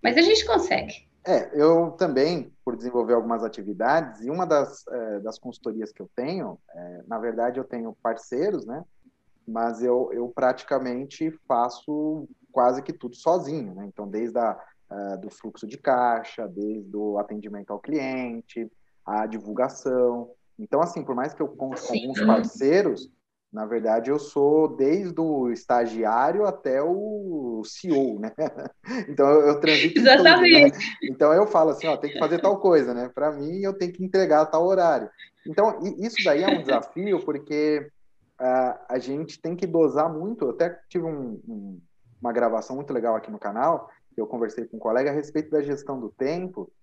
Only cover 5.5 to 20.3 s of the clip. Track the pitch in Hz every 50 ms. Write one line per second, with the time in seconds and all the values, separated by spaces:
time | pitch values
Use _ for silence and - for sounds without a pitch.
5.5 | 113 - _ 123 110 110 110 104 - _ 98 92 _ - 123 143 180 190 147 101
6.5 | 87 - _ _ - 85 87 87 90 87 - - 113 113 110 120 110 113 117 123
7.5 | 123 135 127 - - 120 113 113 107 _ _ 117 117 - - - - 123 160 208
8.5 | 208 151 101 107 120 151 180 _ _ _ _ _ _ _ _ _ _ _ _ -
9.5 | 110 113 117 120 117 107 120 123 123 123 127 - - 117 120 123 120 - 127 127
10.5 | 127 131 - - 143 135 131 127 123 123 139 139 - - 160 160 156 - _ _
11.5 | 135 117 117 123 - - _ - 151 151 151 156 156 156 139 - - _ _ _
12.5 | _ 135 123 123 131 135 135 - 160 - - 120 123 - - 160 170 185 156 139
13.5 | 156 160 123 101 90 95 101 101 - - 104 101 98 107 117 117 113 120 117 110
14.5 | 101 - - - _ _ _ _ - 101 101 98 98 92 95 104 - - - 110
15.5 | - - - 104 120 131 _ 143 131 123 123 123 117 113 113 - - - 113 101
16.5 | 87 101 101 107 107 110 101 98 98 104 104 107 104 101 104 - 107 107 101 107
17.5 | 101 104 98 _ 104 104 - - 151 151 131 131 131 127 127 120 117 117 113 _
18.5 | - 120 113 110 _ _ _ _ _ _ _ 95 101 107 110 110 110 110 98 104
19.5 | 107 127 127 139 135 - - 139 127 127 123 123 120 120 117 117